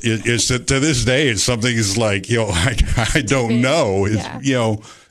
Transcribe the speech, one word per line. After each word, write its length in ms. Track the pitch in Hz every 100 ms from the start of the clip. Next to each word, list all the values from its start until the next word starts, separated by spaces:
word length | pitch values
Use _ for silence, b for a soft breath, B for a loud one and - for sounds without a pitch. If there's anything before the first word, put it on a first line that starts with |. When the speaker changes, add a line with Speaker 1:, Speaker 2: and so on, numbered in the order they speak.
Speaker 1:
it, 220 | 117 110 107
it's 200 | 120 -
to, 100 | 127
to 220 | - 135
this 240 | 156 123
day, 240 | 113 127 147
it's 140 | 101
something 320 | - 120 123
is 220 | 113 101 104
like, 300 | 107 98 92
you 80 | 117
know, 100 | 104
<laughs> 20 |
I, 600 | 85 110 107 - - 110 156
I 40 |
don't 300 | 110 135 117 120
Speaker 2:
Yeah. 40 |
Speaker 1:
know. 460 | 127 160 113 95 98
It's, 100 | 107
Speaker 2:
Yeah. 240 | - -
Speaker 1:
you 120 | 135
know, 280 | 127 113 107 B B B